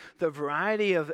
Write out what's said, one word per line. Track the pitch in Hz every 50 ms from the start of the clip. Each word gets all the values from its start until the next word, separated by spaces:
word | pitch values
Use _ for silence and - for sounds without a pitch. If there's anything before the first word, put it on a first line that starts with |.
| - - - -
the | 180 160
variety | 147 143 147 143 147 156 180 208 220 214 214 202 185
of | 170 156 143